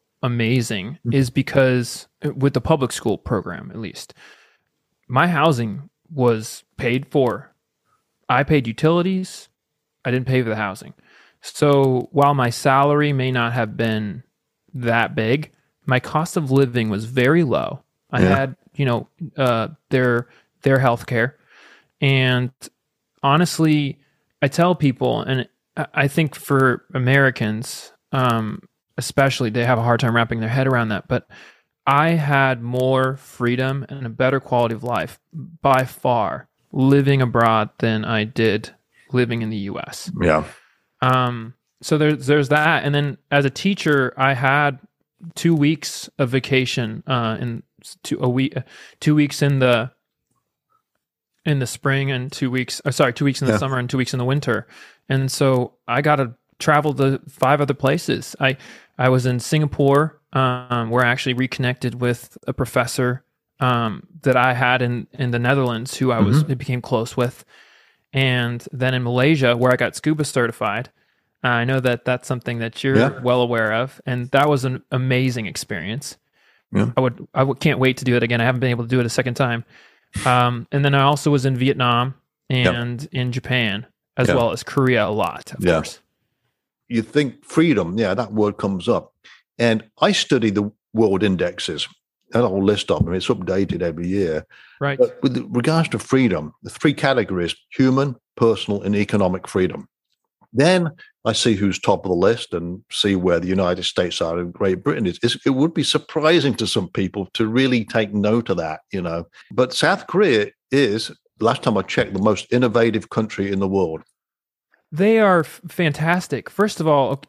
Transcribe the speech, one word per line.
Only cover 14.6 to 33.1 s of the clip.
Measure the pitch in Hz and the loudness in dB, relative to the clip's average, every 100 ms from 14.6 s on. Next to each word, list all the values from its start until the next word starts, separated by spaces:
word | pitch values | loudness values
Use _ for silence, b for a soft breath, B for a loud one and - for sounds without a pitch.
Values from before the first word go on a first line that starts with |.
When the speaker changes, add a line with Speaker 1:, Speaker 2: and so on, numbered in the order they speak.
| _ | _
Speaker 1:
that | 131 117 117 113 | -6 0 2 0
big, | - 110 143 151 _ _ _ | -2 0 0 -4 _ _ _
my | - 127 | -2 -2
cost | - 156 165 180 | 0 -4 -2 -4
of | 139 | 0
living | 135 131 120 110 | 2 2 0 -2
was | 101 | -2
very | 113 123 123 165 | -4 0 4 4
low. | 151 80 50 - _ _ _ | 2 0 -2 -8 _ _ _
I | 120 | 2
Speaker 2:
Yeah. | 92 113 | 4 4
Speaker 1:
had, | 135 - _ - | 0 -8 _ -2
you | 135 | 0
know, | 117 113 - 147 - | 0 -4 -14 -10 -2
uh, | 127 113 110 156 - | 0 0 -2 -8 -2
their, | 131 127 120 120 b b _ | 2 2 2 -2 b b _
their | 139 135 | 2 4
healthcare. | 131 120 - 120 123 - b b b b b - | 4 0 -2 0 0 -4 b b b b b -2
And | 139 135 127 127 123 - - _ _ _ _ _ | 2 4 2 0 -2 -8 -20 _ _ _ _ _
honestly, | 143 151 175 - 160 151 139 - _ _ _ - | 2 2 2 2 2 2 0 -6 _ _ _ -4
I | 139 | -2
tell | - 175 | 2 2
people, | 175 143 117 127 113 | 4 2 2 0 0
and | 104 131 117 _ _ - | -2 -4 -6 _ _ -10
I, | 147 | -6
I | - 139 | -2 0
think | 165 156 | 0 -2
for | - - 139 131 120 _ | -4 0 2 4 2 _
Americans, | 135 123 139 135 123 107 107 123 - - _ _ | -2 2 4 4 2 -4 -4 -8 -14 -18 _ _
um, | 135 127 113 107 - - _ _ - | -2 0 0 -4 -8 -14 _ _ -10
especially, | - - 139 - 120 | -6 0 0 0 -2
they | 120 | 0
have | 120 120 | 0 2
a | |
hard | 117 117 | 2 2
time | 123 | 2
wrapping | 117 117 117 | 2 0 -2
their | 113 | -2
head | 127 131 | 0 0
around | 123 110 | 0 0
that. | 104 - | -4 -4
But | 120 - B B B B _ - | -4 -6 B B B B _ 0
I | 139 165 | 2 4
had | 165 143 139 135 123 | 2 2 2 2 0
more | 117 123 131 131 131 | -4 0 2 2 0